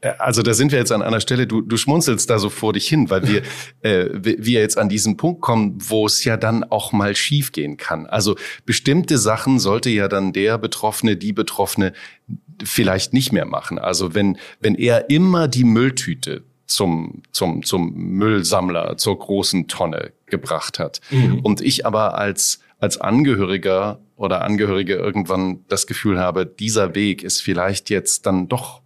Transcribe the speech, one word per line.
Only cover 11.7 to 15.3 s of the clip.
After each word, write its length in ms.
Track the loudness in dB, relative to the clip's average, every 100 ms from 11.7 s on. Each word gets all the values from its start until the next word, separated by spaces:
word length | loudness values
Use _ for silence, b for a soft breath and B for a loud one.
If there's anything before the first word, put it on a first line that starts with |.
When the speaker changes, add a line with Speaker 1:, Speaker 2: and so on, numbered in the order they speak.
| 2 0 B B B _ -14 _ -14
Speaker 1:
vielleicht 500 | -6 0 2 2 0
nicht 200 | 0 2
mehr 120 | 0
machen. 360 | -2 -6 -6 -6
Also 340 | -4 -2 -2
wenn, 240 | 0 0 0 B B
wenn 160 | 0 2
er 340 | 2 2 4
immer 380 | 4 4